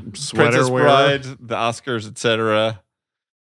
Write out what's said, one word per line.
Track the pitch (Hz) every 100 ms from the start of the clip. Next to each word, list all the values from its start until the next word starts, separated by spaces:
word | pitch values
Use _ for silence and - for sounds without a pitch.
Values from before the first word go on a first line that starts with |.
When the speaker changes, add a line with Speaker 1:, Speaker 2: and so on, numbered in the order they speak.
| -
Speaker 1:
Oops. | 107
Sweater | - 113 131
Speaker 2:
Princess | 127 131
Speaker 1:
wearer. | 127 143
Speaker 2:
Bride, | 139 139 139
the | 131 135 120 110
Oscars, | 113 117 - 120 107
et | -
cetera? | 120 110 110 107 110 104 _ _ _ _ _ _ _